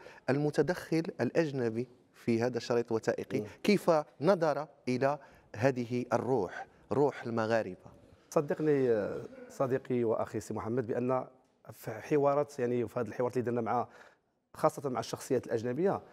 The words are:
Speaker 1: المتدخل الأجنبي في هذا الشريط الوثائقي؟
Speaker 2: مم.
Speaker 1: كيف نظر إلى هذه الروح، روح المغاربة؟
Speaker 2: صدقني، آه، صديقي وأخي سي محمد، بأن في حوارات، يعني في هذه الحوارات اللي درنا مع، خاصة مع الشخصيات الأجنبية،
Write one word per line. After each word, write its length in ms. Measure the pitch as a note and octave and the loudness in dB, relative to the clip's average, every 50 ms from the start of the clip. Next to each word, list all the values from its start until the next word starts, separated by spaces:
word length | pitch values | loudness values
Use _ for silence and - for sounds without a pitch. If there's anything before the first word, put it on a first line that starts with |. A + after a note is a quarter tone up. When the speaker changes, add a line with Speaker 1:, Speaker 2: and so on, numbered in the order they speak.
| - - - - - - | -10 -16 -20 -8 -2 0
Speaker 1:
المتدخل 720 | C3 C#3+ D3 D3 C#3+ - D3 D3 F3+ - - - E3 D#3+ D#3+ F#3 - - | 0 2 2 2 2 2 2 2 0 -4 -4 -2 -2 0 0 -2 -4 -2
الأجنبي 680 | A#2+ B2 - D#3+ E3 D3+ C#3 C3+ A#2+ A#2 A2 A2+ B2 - - _ _ _ _ | -4 0 2 2 0 0 0 -2 -2 0 -2 -2 -4 -6 -10 _ _ _ _
في 280 | - - - A#2 A2 A#2 | -6 -2 0 2 2 2
هذا 140 | B2 B2 | 0 0
الشريط 360 | A#2 - - B2 A#2+ A#2 - A2+ | -2 -2 0 0 0 2 0 -2
الوثائقي؟ 480 | A2 - - A2+ - G2+ - - A#2 | 0 0 0 -2 -2 -4 -4 -4 -4
Speaker 2:
مم. 60 | G#2 G#2 - - - | -4 -6 -10 -2 2
Speaker 1:
كيف 280 | - G#3 F3 - - E3+ D3+ D3+ - _ - | 4 4 4 4 4 4 4 2 -2 _ 0
نظر 460 | C3+ E3+ G3+ F3 E3 D#3 C#3 C#3+ D3+ D3+ - _ _ - | 2 2 2 4 2 0 0 -2 -4 -8 -12 _ _ -2
إلى 300 | B2+ B2 B2+ C3+ D3 D3 - - - - _ _ - | 0 2 2 2 0 0 -6 -14 -20 -20 _ _ -4
هذه 480 | G#2 A2+ C#3 C3 B2 A#2+ A2 B2 B2 B2 - A2+ | 0 2 2 2 2 -2 -2 -2 -4 0 0 0
الروح، 540 | A2+ G#2+ A2+ C3+ B2 F#2 E2+ - - - - - - - _ - | 0 2 2 0 0 0 -2 -4 -10 -14 -14 -16 -20 -8 _ 2
روح 300 | B2+ D3 C3+ - - - | 2 2 2 0 -2 -6
المغاربة؟ 720 | A#2+ A2+ A2+ A2 A2 A#2 A2+ G#2 G2+ F#2 - - - - - - - - _ _ _ | -4 -2 -2 0 2 2 0 0 -2 -6 -12 -16 -20 -20 -20 -20 -20 -20 _ _ _
Speaker 2:
صدقني، 600 | - E3+ D3 C#3+ F#3 - D#3 D#3 D3 C#3 C3 B2 | -2 -2 0 0 -2 0 2 2 4 4 4 4
آه، 320 | A#2 G#2+ G2 F2+ - - - - - - - - | 4 2 2 -2 -4 -6 -10 -12 -14 -18 -20 -16
صديقي 560 | - - C#3 B2+ B2+ C3 - - C3 B2 A#2 | -4 -4 -2 0 0 -2 -2 -2 -2 0 2
وأخي 360 | A2 G#2+ - G#2 - - A2+ | 2 0 0 -2 -4 -6 -8
سي 140 | G2+ - A2 | -6 -6 -8
محمد، 320 | G#2+ F#2 G#2+ A#2 C3 A#2 | -6 -6 -4 -4 -4 -2
بأن 400 | G#2 - B2 B2 B2 C3 B2+ C3 - - _ _ _ _ _ - - A#2 | -2 -2 -2 0 0 0 -2 -2 -6 -12 _ _ _ _ _ -20 -20 -20
في 180 | - - - | -14 -12 -12
حوارات، 680 | A2 A2 - - D#3 D3 C#3 C#3+ C#3 C#3+ D3+ C#3+ - - | -10 -10 -2 0 2 4 4 4 4 2 0 -2 -2 -2
يعني 300 | B2 A#2+ B2 B2 A#2 G#2 | -2 0 0 0 0 -2
في 120 | - B2 | -2 -4
هذه 60 | A#2+ | -6
الحوارات 300 | G#2+ - - B2+ B2 - | -4 -2 -2 -2 0 0
اللي 140 | B2+ A#2 A#2+ | -2 -2 0
درنا 100 | A#2+ A#2+ | -2 -2
مع، 280 | A2+ A#2 A#2 A#2+ A2+ - - - - - _ _ _ _ _ _ _ _ - | 0 0 0 0 -2 -4 -8 -16 -20 -20 _ _ _ _ _ _ _ _ -4
خاصة 360 | - - D#3 - - C3 C#3 | 0 0 0 0 0 -4 -4
مع 100 | B2 A2+ | -4 -4
الشخصيات 460 | A#2 - - - - - C3 A#2+ - | -4 -4 -8 -10 -2 0 0 0 0
الأجنبية، 540 | - - A#2 G#2+ B2 B2 C#3 F3+ G3 D#3 G2 - - | 0 -2 -2 -2 -2 -2 0 0 0 0 -2 -4 -10